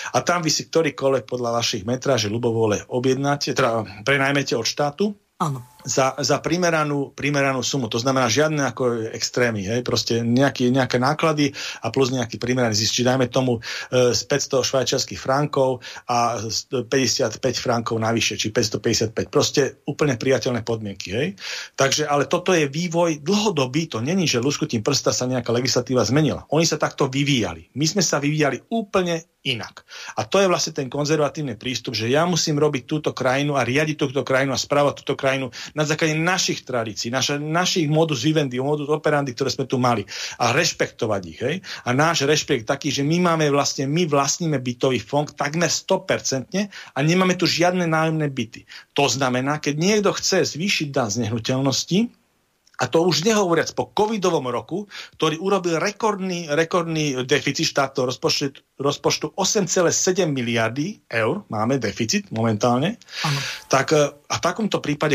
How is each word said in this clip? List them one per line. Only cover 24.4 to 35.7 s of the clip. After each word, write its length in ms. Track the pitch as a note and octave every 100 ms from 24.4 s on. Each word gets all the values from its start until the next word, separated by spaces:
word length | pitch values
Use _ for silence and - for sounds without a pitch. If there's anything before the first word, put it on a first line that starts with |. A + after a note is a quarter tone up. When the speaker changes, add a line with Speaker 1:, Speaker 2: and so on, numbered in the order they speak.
| C3+ - D#3 A#2
Speaker 1:
prsta 320 | B2 C#3 C#3
sa 160 | A#2 B2+
nejaká 240 | B2+ A#2
legislatíva 540 | A#2+ B2+ C3 B2 B2 G#2+
zmenila. 420 | C#3+ D3 E2+ -
Oni 160 | D3+
sa 160 | E3 D3+
takto 320 | D3 - C3+
vyvíjali. 600 | C3+ C#3+ C3 F#2 D#2+ - C3
My 80 |
sme 160 | D#3 G3+
sa 160 | D#3+ D3
vyvíjali 480 | C#3+ D3+ C#3 A#2+ -
úplne 560 | A#3 G#3 G3 F3 E3 - _
inak. 400 | - A#2 F#2+ - - - - -
A 80 |
to 160 | A2 F#3+
je 80 | F#3+
vlastne 240 | E3 E3
ten 160 | D#3+ B2+
konzervatívny 720 | C#3+ D3 D#3 C#3+ D#3+ C#3 G#2+
prístup, 320 | B2+ B2 -
že 160 | G#2+ A2+
ja 160 | C#3+
musím 320 | F3 E3 E3+ D3
robiť 320 | D3+ C#3 -
túto 240 | D3+ C#3+
krajinu 480 | - B2+ C3+ D3 C#3
a 80 | A#2
riadiť 320 | C#3 D#3 D3
túto 240 | C#3+ C3+
krajinu 320 | B2 C3 C#3 B2
a 0 |
správať 480 | - C#3+ C#3+ -
túto 160 | - C3+
krajinu 320 | C3+ C3+ C3 - -